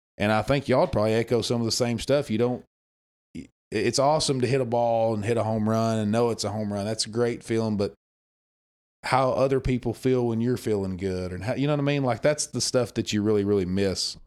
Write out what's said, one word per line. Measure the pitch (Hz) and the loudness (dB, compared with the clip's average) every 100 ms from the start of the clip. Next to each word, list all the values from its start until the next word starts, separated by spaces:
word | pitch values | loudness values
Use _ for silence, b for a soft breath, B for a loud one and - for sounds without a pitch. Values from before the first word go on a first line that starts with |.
| _ - | _ -4
And | 104 | 0
I | 107 | 2
think | 104 143 135 | 2 0 2
y'all | 127 180 | 2 2
probably | 110 107 | 2 2
echo | 113 117 120 | 0 2 0
some | 104 120 | 0 -2
of | 113 | -2
the | |
same | - 120 113 | 0 -2 -2
stuff. | - 143 - | 0 0 0
You | 214 | 0
don't, | 123 123 - _ _ _ _ _ _ - | 0 -2 -10 _ _ _ _ _ _ -16
i-, | - _ - | -16 _ -6
it's | 110 107 117 | -2 0 2
awesome | 139 156 - 131 | 2 2 0 0
to | 120 | 0
hit | 135 | 0
a | 120 | 0
ball | 120 117 117 113 | 0 2 2 2
and | 107 101 | 0 0
hit | 113 | 0
a | |
home | 107 110 107 | 0 0 2
run | 110 113 110 | 2 2 0
and | 104 | 0
know | 110 120 | 2 2
it's | 107 | 0
a | 101 | -4
home | 104 104 | -4 -4
run. | 104 101 | -4 -4
That's | 110 | -4
a | 110 | -4
great | 110 120 120 | -2 -2 -2
feeling, | - 113 113 104 | -2 0 0 0
but | 101 - _ _ _ _ _ _ _ _ _ _ | -2 -4 _ _ _ _ _ _ _ _ _ _
how | - 131 131 | -2 2 2
other | - 131 135 | 2 2 2
people | 131 123 120 | 0 -2 -2
feel | 107 131 127 120 | -2 0 2 2
when | 113 | 0
you're | 120 123 | 0 0
feeling | - 104 95 92 | 0 -2 -2 -4
good | 95 92 92 | -4 -4 -6
and | 90 | -6
how, | 101 | -4
you | 117 143 | -2 0
know | |
what | 147 | 0
I | |
mean? | 139 143 | 0 0
Like, | 131 110 | 0 0
that's | 143 151 - | 2 0 -2
the | 123 | -4
stuff | - 127 120 | 0 0 0
that | - 107 | -2 -2
you | 104 | 0
really, | 101 107 | 2 2
really | 98 101 90 | 2 2 0
miss | 95 98 90 - - | 0 0 0 -6 -8